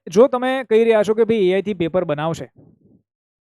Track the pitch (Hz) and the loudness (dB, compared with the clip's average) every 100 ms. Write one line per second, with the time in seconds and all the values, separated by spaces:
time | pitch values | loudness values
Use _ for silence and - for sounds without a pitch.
0 | - 170 269 247 254 262 254 220 226 220 | -2 2 2 2 -2 -4 0 2 4 2
1 | 202 220 220 226 185 190 185 185 165 180 | 2 0 0 2 0 0 -2 -4 -4 -2
2 | 170 147 160 160 131 _ - _ _ _ | -4 -4 -4 -6 -10 _ -20 _ _ _
3 | _ _ _ _ _ | _ _ _ _ _